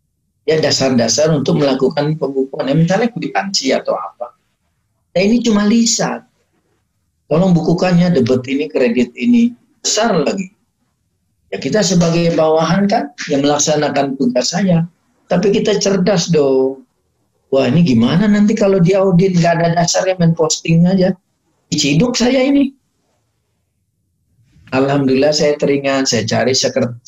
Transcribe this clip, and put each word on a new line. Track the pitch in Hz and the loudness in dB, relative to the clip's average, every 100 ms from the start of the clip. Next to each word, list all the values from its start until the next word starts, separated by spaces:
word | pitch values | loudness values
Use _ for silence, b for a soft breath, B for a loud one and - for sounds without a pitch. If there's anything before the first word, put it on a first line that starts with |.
| _ _ _ _ | _ _ _ _
Ya, | - 156 | -4 -2
dasar-dasar | 143 - 131 120 117 - 156 | 0 -2 0 0 0 0 0
untuk | 147 151 160 | 0 0 0
melakukan | 139 131 131 143 147 156 | 0 0 -2 -2 -4 -2
pembukuan. | 139 135 135 - 131 | -4 -4 -6 -6 -2
Ya, | 156 | 0
misalnya | 170 196 233 | 2 0 -2
kwitansi | - - - - - 135 | -4 -6 -6 -6 -6 -2
atau | 120 - 104 | -4 -2 -6
apa. | 101 - 101 _ _ _ _ _ _ _ _ 175 | -8 -14 -16 _ _ _ _ _ _ _ _ -2
Nah, | |
ini | 202 240 | 0 0
cuma | 233 208 | 2 0
lisan. | 208 233 226 - 143 120 _ _ _ _ _ _ _ _ _ _ - | 2 2 0 -2 -4 -6 _ _ _ _ _ _ _ _ _ _ -4
"Tolong | 151 190 165 | 0 2 2
bukukannya, | 165 165 185 175 175 | 0 -2 2 2 2
debit | 131 117 127 135 | 2 0 -2 -2
ini, | 139 151 | -6 -4
kredit | 143 123 123 120 - | -2 0 0 -2 -2
ini." | 120 120 240 - _ _ | 0 2 2 -2 _ _
Besar | - 214 226 | -6 -2 0
lagi. | 175 123 98 92 _ _ _ _ _ _ _ _ _ - | 0 -2 -4 -10 _ _ _ _ _ _ _ _ _ -16
Ya, | 196 | -10
kita | 135 214 | -4 -2
sebagai | 180 175 165 165 170 160 | 0 0 0 0 0 0
bawahan | 160 160 165 196 202 | 2 2 0 0 0
kan | 233 285 - - | -2 -4 -12 -4
yang | 139 | -2
melaksanakan | 143 147 165 151 143 139 139 135 | 0 0 -2 -2 -2 -2 -4 -2
tugas | 123 123 123 | -2 -2 -2
saya. | 180 190 165 170 _ _ _ - | -2 0 0 -2 _ _ _ -4
Tapi | 180 202 | -2 0
kita | 214 220 202 | 0 0 -2
cerdas | 202 196 185 185 - | 0 0 0 0 0
dong. | 165 135 131 135 135 - _ _ _ _ _ - | 0 2 2 0 -4 -18 _ _ _ _ _ -4
"Wah, | 135 123 | 0 2
ini | 160 | 2
gimana | 165 117 120 165 214 | 2 2 2 2 2
nanti | 208 208 | 4 2
kalau | 226 202 196 | 2 2 2
diaudit, | 170 196 190 175 196 | 2 2 2 4 2
nggak | 175 165 165 | 2 0 2
ada | 170 | 0
dasarnya, | 170 165 185 185 185 | 0 0 0 -2 0
main | 165 165 | 0 2
posting | 160 - - 165 | -2 -2 0 2
aja. | 175 190 185 185 _ _ _ _ - | 2 2 0 -2 _ _ _ _ -8
Diciduk | 143 143 151 240 | -4 0 0 0
saya | - 247 262 | 0 0 0
ini." | 277 277 262 - _ _ _ _ _ _ _ _ _ _ _ _ _ _ _ _ _ _ - | 2 2 0 -4 _ _ _ _ _ _ _ _ _ _ _ _ _ _ _ _ _ _ -6
Alhamdulillah | 131 139 143 131 131 147 | -2 0 2 2 2 2
saya | 151 147 147 | 2 0 0
teringat, | 143 143 139 135 131 | 0 0 0 -2 0
saya | 117 113 | -2 -2
cari | 113 113 | 0 0
seker-, | - 127 131 123 - | 0 -2 -2 -4 -6